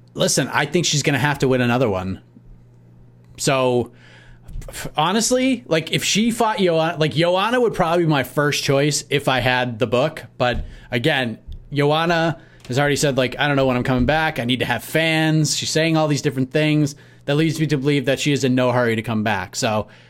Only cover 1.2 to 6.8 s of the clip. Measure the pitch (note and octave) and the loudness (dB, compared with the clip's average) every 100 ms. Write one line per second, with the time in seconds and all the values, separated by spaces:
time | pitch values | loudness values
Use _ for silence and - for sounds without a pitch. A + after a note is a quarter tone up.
1.2 | C#3+ C#3+ C3+ B2+ A#2+ A#2+ B2+ F#2 F#2 G2 | 0 0 2 2 2 2 0 0 -4 -8
2.2 | - - - - - - - - - - | -12 -20 -20 -20 -20 -20 -20 -20 -20 -20
3.2 | - - - C3+ B2+ B2 A2+ - - - | -20 -6 -2 0 2 0 -2 -8 -20 -20
4.2 | - - - - - - - - D#3+ G#3 | -20 -20 -14 -14 -12 -12 -8 -2 0 0
5.2 | G#3+ B3+ B3+ C4 - D#3+ D#3+ D#3+ - F#3+ | 0 0 0 -2 -2 -2 0 -4 0 0
6.2 | A#3 A#3 A3+ G3 F#3 D#3+ | 0 0 0 2 2 2